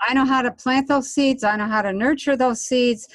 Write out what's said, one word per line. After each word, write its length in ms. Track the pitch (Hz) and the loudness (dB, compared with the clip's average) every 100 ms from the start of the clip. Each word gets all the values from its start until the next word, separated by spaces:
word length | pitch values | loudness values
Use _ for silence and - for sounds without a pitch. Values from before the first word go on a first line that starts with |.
I 120 | 226 | -2
know 120 | 262 262 | 0 2
how 160 | 262 | 0
to 80 | 247 | -2
plant 360 | - 254 262 269 | -4 -2 0 2
those 240 | 285 262 | 0 0
seeds. 320 | - 277 269 | 0 0 2
I 120 | 208 214 | 0 -2
know 120 | 214 | -2
how 140 | 214 | -2
to 120 | 202 | -2
nurture 420 | 190 247 285 - 269 | 0 0 0 0 2
those 240 | 254 226 | 0 0
seeds, 460 | - 254 247 220 - | -2 2 2 0 -8